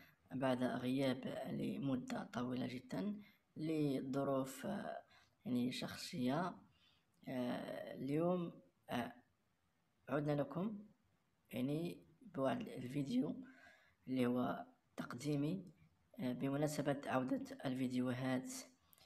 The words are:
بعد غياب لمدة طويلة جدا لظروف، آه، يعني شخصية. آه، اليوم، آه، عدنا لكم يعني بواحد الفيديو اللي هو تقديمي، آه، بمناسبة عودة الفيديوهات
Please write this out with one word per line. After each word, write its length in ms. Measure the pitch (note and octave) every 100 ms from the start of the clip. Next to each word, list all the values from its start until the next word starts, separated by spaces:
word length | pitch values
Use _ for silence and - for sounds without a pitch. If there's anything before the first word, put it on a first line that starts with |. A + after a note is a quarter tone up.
| - _ -
بعد 300 | C3 C3+ B2
غياب 800 | B2 B2 B2 C3+ C3+ C3 - - -
لمدة 720 | C#3+ - - C#3 B2+ - -
طويلة 420 | - - B2 - -
جدا 480 | B2+ - - G3 G#3 - - _ -
لظروف، 1080 | D#3 D#3 D3 C3+ C3+ C3+ C#3 C3+ C3 - -
آه، 360 | C#3 - - - - - _
يعني 280 | - B2 B2
شخصية. 800 | B2+ - - - E3+ B2 C#3+ F3+ - - _ - _ _ _ -
آه، 680 | C3 B2 A#2+ - - -
اليوم، 580 | - C3 D3+ E3+ F3+ E3+ - - _ -
آه، 220 | B2 A#2 - - _ _ _ _ _ _ _ -
عدنا 320 | C#3 D3 D3
لكم 380 | C#3 E3 G3+ G#3 - - _ _ _ _ -
يعني 560 | - C3 D3+ E3+ - - -
بواحد 460 | G#3 - C3+ B2 A2+
الفيديو 680 | - A#2+ C#3+ C#3 A#3+ C#4 - - - - - - _ -
اللي 180 | C3 B2
هو 400 | B2 A#2+ G#2+ - - _ -
تقديمي، 760 | C3 B2 C#3+ D3 D3 F#3+ F3+ - - _ _ -
آه، 120 | B2+
بمناسبة 680 | B2 C3+ C#3 D3+ D3 C#3+ C#3 -
عودة 380 | C3 C3 C4+ - -
الفيديوهات 880 | C#3+ B2+ B2+ B2 B2+ B2 C3 B2+ - - - - _ -